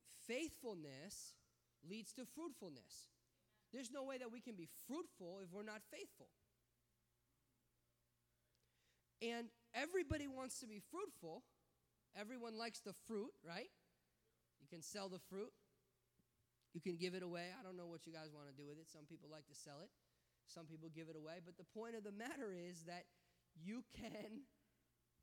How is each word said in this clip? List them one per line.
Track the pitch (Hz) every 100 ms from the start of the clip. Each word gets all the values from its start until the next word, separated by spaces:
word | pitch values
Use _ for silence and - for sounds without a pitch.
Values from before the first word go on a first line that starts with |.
| - - -
faithfulness | 240 320 - 247 190 151 135 180 - - - - - _ _
leads | 156 214 208
to | - 247
fruitfulness. | - 330 - 190 135 - - - - _ _ - - _
There's | 247 240
no | 277
way | 269 269
that | 247
we | 240
can | 247 202
be | 165 - -
fruitful | 285 339 - 175 190
if | 190
we're | 185
not | 214 214 -
faithful. | 311 392 - - - - _ _ _ _ _ _ _ _ _ _ _ _ _ _ _ _ _ _ _ _ - - _ - - _ -
And | 233 233 233 - - 226
everybody | 311 370 302 311 285
wants | 262 262 -
to | 240
be | 208
fruitful. | - 330 403 - 165 180 - - - - _ _ _ 185
Everyone | 214 254 233 220
likes | 233 -
the | 208 - -
fruit, | 220 233 - 156
right? | 170 320 - - - _ _ _ _ _ -
You | 139
can | 170
sell | - 202 196
the | 180
fruit. | - 190 226 - - - _ _ _ - - _ - _ _
You | 170
can | 180 170
give | 180
it | 185
away. | 180 175 175 185
I |
don't | 190 180
know | 175
what | 165 -
you |
guys | 165 156
wanna | 147 143 139
do | 143
with | 151
it. | 160
Some | 160
people | 147 160 147
like | 156 143
to | 143
sell | - 143
it. | 196 - - - - _ -
Some | - 160
people | 160 165
give | 156 160
it | 156
away. | 151 175
But | 170 170
the | 185 220
point | 226 226
of | 208
the | 202
matter | 233 311 226 180
is | 175 175 165
that | 175 - - - - - 156
you | 170 233 233
can | - 226 214 214 220 277 - - - _ _ _ _